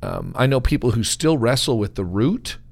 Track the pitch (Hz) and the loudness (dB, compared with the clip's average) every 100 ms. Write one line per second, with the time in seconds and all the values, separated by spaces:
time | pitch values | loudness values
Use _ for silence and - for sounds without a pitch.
0 | 92 90 87 - 131 135 123 147 127 107 | -8 -8 -8 0 2 2 2 2 2 0
1 | 101 - 160 156 117 131 - 117 101 - | -2 0 2 2 2 2 0 0 0 -4
2 | 90 95 131 240 - - - | -4 0 0 0 -6 -14 -16